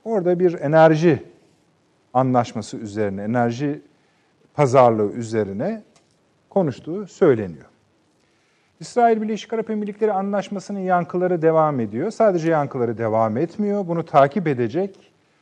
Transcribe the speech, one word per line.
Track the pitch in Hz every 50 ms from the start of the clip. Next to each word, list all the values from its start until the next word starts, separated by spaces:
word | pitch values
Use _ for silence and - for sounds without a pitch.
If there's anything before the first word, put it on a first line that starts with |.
| -
Orada | 220 226 196 170 180 180 170
bir | 185 175 165 -
enerji | 151 139 156 160 160 160 156 151 170 170 139 - - - - _ _ _ _ _ _ _ _ _ _ _ _ _ _ _ -
anlaşması | 127 131 127 127 123 113 - - 113 104 - -
üzerine, | 107 113 104 98 107 107 101 95 98
enerji | 101 107 120 123 120 120 117 123 147 143 147 151 - _ _ _ _ _ _ _ _ _ _ _ _ _ _
pazarlığı | 147 147 123 123 135 123 120 113 107 104 98
üzerine | - 120 117 110 113 110 104 95 98 104 143 202 226 214 - _ _ _ _ _ _ _ _ _ _ _ _ _
konuştuğu | - 202 180 143 110 - - 147 170 208 208
söyleniyor. | - - - - 156 123 110 101 90 80 - - _ _ _ _ _ _ _ _ _ _ _ _ _ _ _ _ _ _ _ _ _ _ -
İsrail | 160 - - 240 233 233 226 214
Birleşik | 220 214 220 196 - -
Arap | 233 226 220 220
Emirlikleri | 220 208 208 202 202 - 226 214
anlaşmasının | 196 190 196 202 208 202 196 - 202 185 - - 202 196
yankıları | 185 185 180 175 170 - - 180 180 180 180 165
devam | 156 160 160 160 156 151 143 123
ediyor. | 113 101 104 120 170 226
Sadece | 214 - 226 208 180 165 156 165
yankıları | 165 151 143 - - 131 120 117 110 104
devam | 117 107 110 110 113 110 107
etmiyor. | 127 170 175 - - 208 202 202 202 190 170
Bunu | 170 165 160
takip | - - 143 139 139 - 214 165
edecek | 156 135 120 120 107 120 175 196 196 - - _ _ _ _ _ _ _ _